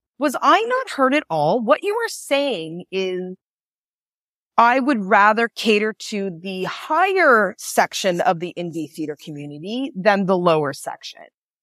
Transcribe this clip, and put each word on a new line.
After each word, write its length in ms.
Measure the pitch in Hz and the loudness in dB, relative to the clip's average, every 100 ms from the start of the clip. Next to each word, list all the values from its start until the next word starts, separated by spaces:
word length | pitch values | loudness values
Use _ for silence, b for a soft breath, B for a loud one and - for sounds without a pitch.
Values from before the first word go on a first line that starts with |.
| _ - | _ -4
"Was 180 | 285 233 | -2 0
I 200 | 247 349 | 4 4
not 280 | 453 508 523 | 4 -4 -4
heard 240 | - 262 | 0 0
at 100 | 294 - | 0 0
all?" 300 | 160 151 233 | 0 2 2
What 220 | 220 302 | 2 0
you 120 | 392 | 0
are 140 | 453 453 | -4 -4
saying 760 | - - 277 285 196 160 170 - | -8 -4 -2 0 -4 -6 -12 -8
is 420 | 190 190 185 185 185 _ _ _ _ _ _ _ _ _ _ _ - | -4 -4 -4 -8 -12 _ _ _ _ _ _ _ _ _ _ _ 2
I 220 | 233 262 | 4 4
would 240 | 254 240 | 0 -2
rather 440 | 190 208 208 214 233 | 2 4 4 4 -2
cater 440 | - 226 208 214 - - | -2 0 0 0 -6 -8
to 200 | 214 196 | -6 -6
the 340 | 165 190 185 | -8 -10 -6
higher 920 | 185 - - 311 381 381 311 226 190 - | -6 -8 -4 0 2 4 4 6 4 -2
section 640 | - - 180 - 196 175 | -6 0 0 0 -2 0
of 180 | - 170 | 2 0
the 120 | 175 - | -2 -8
indie 340 | 175 165 151 | -8 -6 -8
theater 260 | - 151 147 | -8 -10 -10
community 720 | - 147 147 147 175 240 269 185 | -12 -12 -12 -12 -8 -6 -6 -2
than 300 | 196 202 190 | 2 2 4
the 100 | 185 | 2
lower 340 | 175 156 143 | 4 2 0
section. 500 | 135 - - - - - _ _ _ | -6 -10 -12 -14 -18 -20 _ _ _